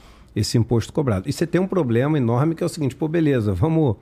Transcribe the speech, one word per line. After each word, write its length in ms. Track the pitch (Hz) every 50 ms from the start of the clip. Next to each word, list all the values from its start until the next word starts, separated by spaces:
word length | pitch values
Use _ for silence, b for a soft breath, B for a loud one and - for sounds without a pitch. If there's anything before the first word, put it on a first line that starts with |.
| B B B B B B B
esse 220 | - 104 - - 120
imposto 340 | 110 - 120 113 110 -
cobrado. 380 | - 165 151 123 104 95 92 -
E 20 |
você 160 | 107 - 170 -
tem 140 | - 170
um 60 | 190 190
problema 500 | 196 185 151 120 113 117 131 147 156 151
enorme 380 | 123 113 117 120 147 165 165
que 60 | -
é 40 | 175
o 40 | 170
seguinte, 240 | - 165 147 131 -
pô, 140 | - 165 156
beleza, 460 | 156 175 160 143 139 120 104 107 95
vamos, 420 | 85 110 165 160 160 156 127 104 -